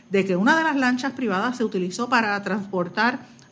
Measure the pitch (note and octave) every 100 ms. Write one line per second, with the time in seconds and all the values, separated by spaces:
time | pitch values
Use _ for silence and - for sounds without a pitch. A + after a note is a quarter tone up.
0 | - F#3+ F#3+ F3+ A#3 D#4+ D#4+ C#4 B3+ B3+
1 | C4+ B3+ A#3 F#3 A#3+ B3 A3 F#3+ F3+ F3+
2 | B3 B3 G#3+ G3+ G3 G#3 F#3+ F#3 F3 G#3
3 | A#3 - - - -